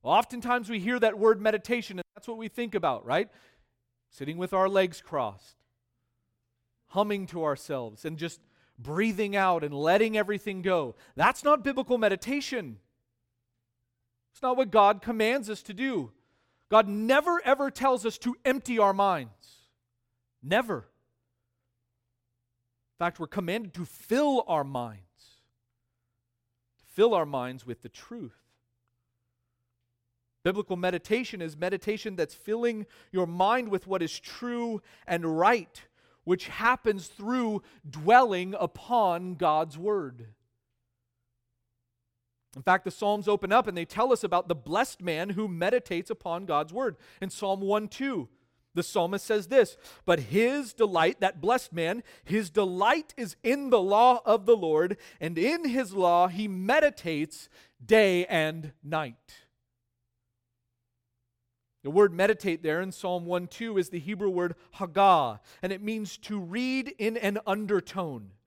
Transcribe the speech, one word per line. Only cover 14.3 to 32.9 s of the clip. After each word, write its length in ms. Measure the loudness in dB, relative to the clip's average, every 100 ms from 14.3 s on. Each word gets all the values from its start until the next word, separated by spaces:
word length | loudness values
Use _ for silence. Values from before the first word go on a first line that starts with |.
It's 100 | _
not 160 | -2 0
what 140 | 4
God 300 | 6 6 4
commands 480 | -2 0 0 0 -4
us 120 | -12
to 100 | -12
do. 380 | -6 -4 -4 -6 _ _ _ _ _ _
God 180 | 4 4
never, 540 | -2 2 2 4 -2 2
ever 260 | 2 0
tells 340 | 0 0 2 -2
us 120 | -6
to 160 | -8 -2
empty 360 | -2 -2 -2 2
our 140 | 4
minds. 760 | 4 2 2 -4 _ _ _ _ _ _ _ _ _ _ _
Never. 460 | -2 0 0 -6 -8 _ _ _ _ _ _ _ _ _ _ _ _ _ _ _ _ _ _ _ _ _
In 100 | -6
fact, 140 | -4
we're 80 | -8
commanded 460 | -6 -4 -6 -6 -12
to 100 | -12
fill 580 | -14 -2 2 2 2 0
our 160 | -2
minds, 380 | -2 -8 -10 -14 _ _ _ _ _ _ _ _ _ _ _ _ _ _ _ _ _ _
to 60 | _
fill 200 | 2 4
our 120 | 4 0
minds 400 | -4 -6 -8 -12
with 160 | -12
the 80 | -14
truth. 480 | -20 -16 -14 -14 _ _ _ _ _ _ _ _ _ _ _ _ _ _ _ _ _ _ _ _ _
Biblical 340 | -4 -2 -6 -4
meditation 640 | -2 -4 -2 -2 -2 -10
is 140 | -10 -6
meditation 600 | -6 -4 -4 -6 -8 -6
that's 180 | -6 -6
filling 500 | -6 -2 -2 -4 -12